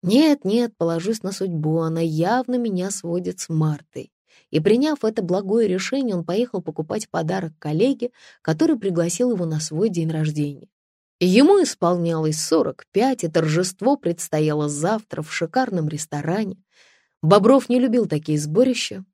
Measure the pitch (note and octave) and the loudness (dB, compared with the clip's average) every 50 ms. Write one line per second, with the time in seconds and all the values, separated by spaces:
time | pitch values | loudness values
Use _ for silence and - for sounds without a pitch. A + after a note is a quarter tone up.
0 | - F3 G#3+ C4 D#4 D#4 C#4+ C#4+ _ F#3+ G#3 A#3+ A#3+ A#3 _ _ F3 E3 E3 E3 | 0 4 4 6 6 6 4 2 _ 0 2 2 0 0 _ _ -2 0 0 -2
1 | F3 G3+ A3+ A3 - F#3+ G3 - F#3+ F#3+ E3+ D#3 D3+ D#3 D#3+ E3 D#3+ D#3+ D#3+ E3 | -2 -4 -4 -4 -6 -8 -6 -6 -6 -4 -4 -2 -2 0 0 0 -2 -2 -2 -2
2 | E3 E3 D#3 D#3 E3 F3+ A3+ B3+ B3+ - B3 B3 A#3+ A3+ F#3+ F3+ F3+ G3 G3 - | -2 -2 0 0 0 0 0 0 0 -2 -2 -2 -2 -2 -2 -4 -4 -4 -6 -8
3 | - E3+ E3+ F3+ F3+ F3+ F3+ F#3 - - E3 D#3 D#3 D#3 D3+ D3 - _ _ C3+ | -8 -6 -6 -4 -4 -6 -8 -10 -8 -4 -2 0 0 0 -2 -4 -10 _ _ -14
4 | - - _ _ _ _ _ _ _ _ - D#3 D#3 G3+ G#3+ A#3+ C#4 D#4 D4+ - | -14 -14 _ _ _ _ _ _ _ _ -4 -2 2 2 2 2 2 0 -2 -2
5 | - A3 A3 A3+ G3 E3+ F3+ G3 G3+ F#3+ G#3 A#3 A3+ G3 F3+ F#3 F#3+ - B3+ C#4 | -4 -4 -4 -4 -4 -2 -2 -2 -2 -2 0 0 0 0 0 -2 -4 -4 -4 -4
6 | C4+ A#3 G3 F3+ D#3+ E3 F3 G#3 A#3+ A#3+ - F#3+ E3 - D3+ - D#3+ D#3 - G#3+ | -2 -2 -4 -4 -4 -2 -2 -2 -2 -2 -4 -8 -8 -8 -8 -8 -8 -6 -6 -8
7 | - _ - E3+ E3 D#3 F#3 F#3+ E3 D#3+ D#3 _ - D3+ D3+ D#3+ G#3+ C4+ C#4 - | -8 _ -6 -4 -4 -2 -4 -4 -4 -8 -10 _ -6 -4 0 2 2 2 0 -2
8 | A#3+ B3 _ _ - - - _ _ - D#3+ D#3 D#4 E4+ D#4 A3+ G3+ G3 F3 E3 | -6 -10 _ _ -20 -20 -20 _ _ -4 0 2 2 2 2 0 -2 -2 0 0
9 | E3+ E3+ E3+ - A#3+ B3 A#3 F#3 F3 E3 D#3+ D3+ D#3 - D#3 D#3 G3+ A3+ F3+ E3+ | -2 -2 0 0 0 0 0 -2 -2 -2 -4 -4 -6 -4 -4 -2 -2 0 0 -2
10 | D#3+ D#3+ D#3+ D#3 D#3 D#3 D3+ D3+ D3 D3 C#3+ - - _ _ _ _ _ _ _ | -4 -2 -2 -2 -2 -2 -2 -2 -4 -4 -6 -12 -20 _ _ _ _ _ _ _
11 | _ _ _ _ F3 F#3 F#3 A#3 C#4 E4+ G4+ G4+ F4 D4 - _ - E3+ F3+ F3 | _ _ _ _ 2 4 6 6 8 8 6 6 4 0 0 _ 0 0 0 2
12 | E3+ E3+ E3 D#3+ D#3 D#3 D3+ D#3 - - - D#4+ A#3+ - C3 - - _ _ F#3+ | 0 -2 0 0 0 -2 -2 -2 -2 0 0 2 2 0 -4 -8 -18 _ _ 0
13 | A#3 C4+ C4 - - E3 D#3 E3+ D#3+ D#3 D#3 E3 F#3 F#3 F#3 _ F#3+ B3 C#4+ C#4 | 2 2 0 -2 -4 0 0 2 2 2 0 0 0 -2 -6 _ 0 0 0 2
14 | - F3 E3+ - - - - D3+ D#3 D3+ D3+ D3+ D3 D3 D3 C#3+ D#3 F3+ A3 G#3+ | 0 -4 -4 -4 -6 -4 -2 0 2 2 0 0 -2 -4 -4 -2 -2 -2 -2 -2
15 | G#3+ _ - - D#3 - - - E3+ D#3+ - B3+ C4 A#3+ F#3+ F3 D#3 D3+ D#3+ D3 | -4 _ -10 -10 -10 -8 -6 -6 -6 -2 0 -2 -2 0 -2 -4 -4 -4 -4 -6
16 | - _ - D3 C#3+ D#3 F3 G#3+ A3 F#3+ F#3+ _ _ _ _ _ _ _ _ _ | -10 _ -8 -6 -4 -2 -2 -2 -4 -6 -8 _ _ _ _ _ _ _ _ _
17 | _ _ _ _ - D#3 F#3+ G#3 G3 A3+ C4 C4+ - - A#3+ B3+ B3 C4 A3 B3 | _ _ _ _ 4 6 6 8 8 8 6 6 6 2 0 2 2 2 2 0
18 | G#3+ E3+ - D3+ D#3 - D3+ D3 D3 D3+ D3+ G3+ B3+ C4 B3 A#3 - - G#3 F#3+ | 0 0 -2 -6 -2 -2 -2 -2 -2 0 2 2 2 2 2 -2 -6 -8 -10 -14
19 | F#3+ _ | -16 _